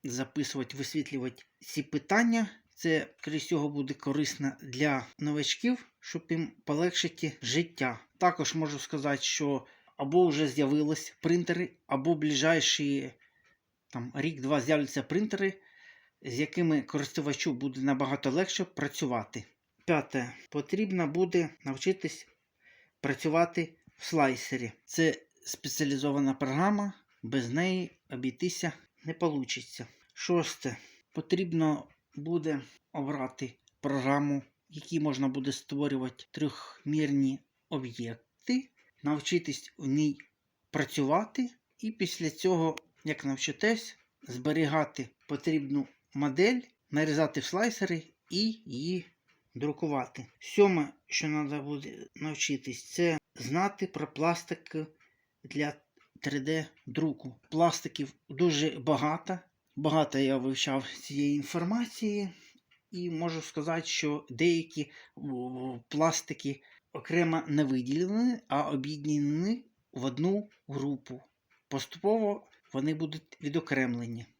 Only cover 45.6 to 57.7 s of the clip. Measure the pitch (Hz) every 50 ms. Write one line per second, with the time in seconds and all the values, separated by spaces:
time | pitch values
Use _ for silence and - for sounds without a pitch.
45.6 | 143 135 139 143 135 - _ _ _ _ _ 139 143 143 131 143 185 226 254 247
46.6 | 247 - _ _ _ _ - 147 156 156 147 151 160 147 - 156 - - - 185
47.6 | 220 240 220 - 196 175 175 160 156 - _ _ _ _ - 185 214 226 220 -
48.6 | _ - - 123 143 170 185 180 165 - _ _ _ _ _ _ _ _ _ 120
49.6 | 127 151 143 - - 156 147 135 123 - _ - 123 - _ _ - - - -
50.6 | 202 196 185 165 147 139 - _ _ _ - - - 156 151 151 151 139 147 147
51.6 | 135 143 147 139 143 - - - - - _ - 151 156 151 - - - 143 135
52.6 | - 131 120 - - - - - 175 170 160 151 _ _ _ - 120 117 139 170
53.6 | 190 202 196 - 196 180 - 156 156 151 - 139 156 170 170 170 - - 170 -
54.6 | - - - 156 156 156 _ _ _ _ _ _ _ _ _ _ _ - - 139
55.6 | 147 147 143 - _ _ _ _ _ _ _ - - 143 139 143 131 147 160 165
56.6 | 151 - _ _ _ - 131 156 160 156 139 - - 131 123 - _ _ - 156
57.6 | 170 170